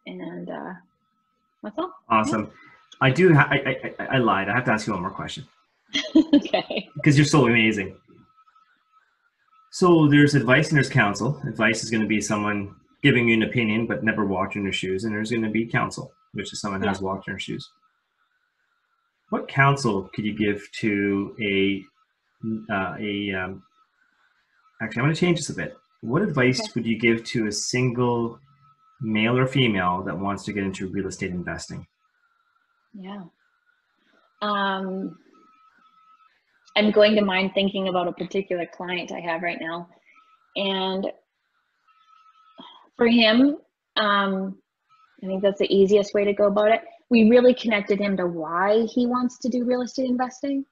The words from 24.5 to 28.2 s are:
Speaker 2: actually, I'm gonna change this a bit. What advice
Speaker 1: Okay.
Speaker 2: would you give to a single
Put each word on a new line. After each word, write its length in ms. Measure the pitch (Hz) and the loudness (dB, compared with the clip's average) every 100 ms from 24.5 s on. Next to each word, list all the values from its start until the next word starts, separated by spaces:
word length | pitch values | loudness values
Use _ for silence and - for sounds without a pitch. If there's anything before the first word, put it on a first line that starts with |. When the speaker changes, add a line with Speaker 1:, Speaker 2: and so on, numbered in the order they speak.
| _ _ _ | _ _ _
Speaker 2:
actually, 200 | 110 120 | -8 -2
I'm 60 | 139 | -2
gonna 80 | 160 | 0
change 220 | 180 165 | 0 0
this 120 | - | -4
a 40 | |
bit. 220 | 95 78 - _ _ | -8 -10 -12 _ _
What 200 | 110 147 | -4 -2
advice 380 | 208 143 127 127 | -2 2 2 0
Speaker 1:
Okay. 100 | 220 | -4
Speaker 2:
would 120 | 139 117 | -6 -4
you 120 | 107 | 0
give 260 | 117 113 | 2 0
to 220 | - 123 107 | -2 -4 -4
a 40 | |
single 840 | 104 - 123 127 117 123 120 | -4 -4 -2 -2 0 0 0